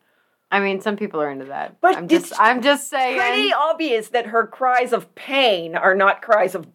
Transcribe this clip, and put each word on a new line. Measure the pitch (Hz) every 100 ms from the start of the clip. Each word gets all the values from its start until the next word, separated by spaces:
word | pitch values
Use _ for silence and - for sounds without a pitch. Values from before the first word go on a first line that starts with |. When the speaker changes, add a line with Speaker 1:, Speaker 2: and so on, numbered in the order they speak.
| _ _ _ _ -
Speaker 1:
I | 202
mean, | 196 196
some | 214 202
people | 208 165
are | 147
into | 135 135
that. | 139 - -
Speaker 2:
But | 349 381
Speaker 1:
I'm | 170
just, | - -
Speaker 2:
it's | -
Speaker 1:
I'm | 214 254
just | 247 285 -
saying. | 285 254 254
Speaker 2:
pretty | - 427 415
obvious | 302 302 320 320 226 214
that | 247 226
her | 226 220
cries | - 254 247 254
of | 226 180 -
pain | - 269 254 190 165 165
are | 185 190
not | 294 -
cries | - 214 - 190
of, | 156